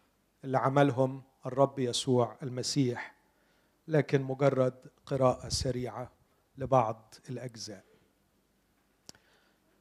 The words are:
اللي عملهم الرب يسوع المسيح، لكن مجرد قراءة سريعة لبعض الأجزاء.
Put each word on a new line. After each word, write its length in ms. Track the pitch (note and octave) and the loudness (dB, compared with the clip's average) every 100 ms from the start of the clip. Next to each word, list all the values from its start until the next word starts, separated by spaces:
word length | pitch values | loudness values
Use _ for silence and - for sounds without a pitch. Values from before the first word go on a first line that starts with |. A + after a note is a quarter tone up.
| _ _ _ _ | _ _ _ _
اللي 140 | C#3 B2+ | -4 0
عملهم 640 | B2 C#3 C#3+ B2 C3 C3+ - _ C3 | 2 4 4 4 0 -2 -16 _ -6
الرب 340 | B2+ C3+ C3+ | 2 2 2
يسوع 560 | B2 A#2 - B2 A#2 G#2+ | -4 -2 2 2 2 -2
المسيح، 720 | C3+ B2 A#2+ D3 B2+ A#2+ - - _ _ _ _ _ _ - | -10 -8 -2 0 0 -2 -10 -16 _ _ _ _ _ _ -2
لكن 340 | D#3 C3 C#3+ | 0 2 0
مجرد 520 | C3 C3 C#3+ C3 B2+ - - _ - | -2 0 2 4 0 -2 -14 _ -8
قراءة 440 | C#3 C3 B2 B2 | 0 2 2 -4
سريعة 640 | - C3+ B2 B2 G#2+ B2+ _ _ _ _ - | -4 -4 -4 -6 -10 -14 _ _ _ _ -12
لبعض 580 | C3 C3 A2 A2+ - - - | 0 2 2 -2 -12 -20 -14
الأجزاء. 540 | B2 B2+ A2 G2+ F#2+ - _ _ _ _ _ _ _ _ _ _ _ - - _ _ _ _ _ _ | -12 -12 -14 -14 -16 -20 _ _ _ _ _ _ _ _ _ _ _ -20 -20 _ _ _ _ _ _